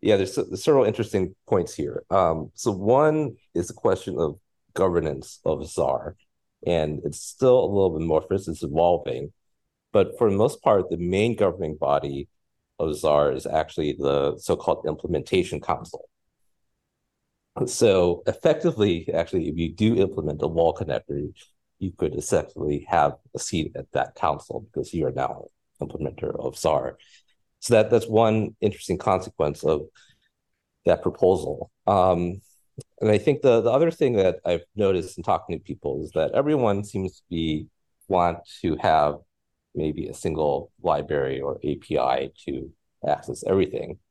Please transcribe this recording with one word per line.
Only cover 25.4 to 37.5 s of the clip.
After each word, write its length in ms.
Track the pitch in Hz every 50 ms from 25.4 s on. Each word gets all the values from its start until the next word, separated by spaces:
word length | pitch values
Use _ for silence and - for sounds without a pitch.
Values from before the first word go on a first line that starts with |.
| - - _ _ _ _ _ _
an 80 | -
implementer 460 | - - - 76 69 - - - - - -
of 180 | - 65 -
zar. 400 | - - 80 78 69 64 65 - _ _ _ _ - _ _ _ _ _ _ _ _
So 140 | - - 120
that, 160 | 110 110 113
that's 180 | 120 113 107
one 480 | 117 110 107 113 110 107 110 104 - - _
interesting 380 | - 104 95 - - - 90 85
consequence 640 | - 107 95 90 90 - - _ 78 73 73 - -
of 240 | 76 78 73 73 - _ _ _ _ _ _ _ _ _ _ _ _ _ _ _ _ _ _ _
that 160 | 87 87 -
proposal. 680 | - 90 87 - - 90 95 85 76 69 73 71 98 - _ _ _
Um, 540 | - 101 98 90 92 90 87 87 87 92 98 _ _ _ _ _ _ _ - - _ _ _
and 100 | - 107
I 60 | 107
think 240 | 101 - - 143 -
the, 200 | - 135 117 113
the 100 | 107 117
other 200 | 117 139 165 170
thing 220 | 160 - 156 131 120
that 260 | 104 95 92 87 - _
I've 180 | 87 90 82 - _ _
noticed 420 | 104 104 98 95 90 80 - -
in 60 | - 82
talking 340 | - 95 82 - - 87
to 60 | 78 -
people 400 | - 73 - _ 73 65 71 78
is 80 | 76
that 200 | _ 80 78 - -
everyone 500 | 120 143 147 156 143 123 110 101 101 104
seems 340 | 104 - 98 95 92 -
to 60 | _ _ _
be, 380 | 90 82 82 80